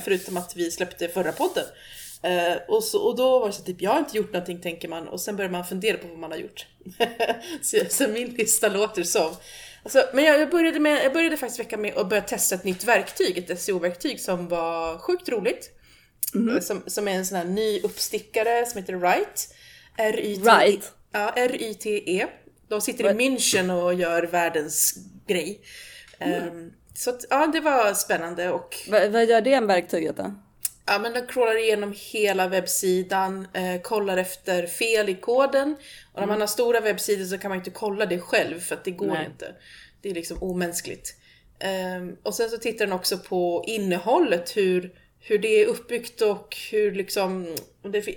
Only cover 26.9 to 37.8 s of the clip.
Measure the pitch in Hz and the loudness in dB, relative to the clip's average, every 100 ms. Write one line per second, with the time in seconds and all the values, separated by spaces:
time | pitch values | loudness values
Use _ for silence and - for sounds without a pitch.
26.9 | - 240 247 - 269 311 311 302 262 214 | -8 -6 -4 0 2 4 2 4 4 4
27.9 | 196 - 170 165 175 180 170 - - - | 2 0 0 -2 -4 -2 -2 -4 -12 2
28.9 | 208 208 226 233 226 226 269 208 185 175 | 4 6 6 6 6 6 4 4 2 2
29.9 | 180 156 - 190 202 - _ - - - | -2 -2 -4 -6 -8 -16 _ -10 -6 -2
30.9 | 202 233 240 247 262 226 220 220 208 208 | -2 0 -4 -4 0 2 4 2 2 0
31.9 | 202 - 220 208 190 185 190 180 - 190 | -8 -8 0 2 2 2 0 0 0 2
32.9 | 180 185 190 190 190 190 185 185 180 - | 2 2 0 0 -4 -8 -6 -4 -4 -2
33.9 | 214 196 185 185 - - 180 175 - 226 | -2 0 0 -2 -4 -2 0 0 -2 2
34.9 | 220 202 185 - 247 269 269 285 302 - | 2 2 -2 2 4 4 2 0 -4 -10
35.9 | - - - 202 214 208 - 240 233 214 | -20 -14 -4 -2 0 0 0 2 2 2
36.9 | 202 - 202 185 190 202 190 185 - | 0 0 -2 -2 -6 -4 -6 -6 -6